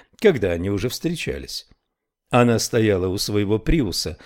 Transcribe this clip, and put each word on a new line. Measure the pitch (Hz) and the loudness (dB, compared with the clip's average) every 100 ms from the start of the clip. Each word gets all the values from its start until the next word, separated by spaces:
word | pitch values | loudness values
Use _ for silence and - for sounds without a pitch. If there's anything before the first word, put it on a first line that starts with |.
| - - | -20 0
когда | 220 147 98 | 2 4 0
они | 87 92 | 0 -2
уже | 101 113 | -2 -4
встречались. | - 160 170 - 67 65 - - _ _ _ _ _ - | -4 -6 -6 -6 -8 -10 -14 -14 _ _ _ _ _ -2
Она | 123 120 117 | 2 4 2
стояла | - 120 110 98 92 | 0 2 2 2 0
у | 95 | -2
своего | - 104 101 107 | -2 -2 0 0
Приуса, | - 160 110 80 - 78 | 2 0 0 -4 -6 -10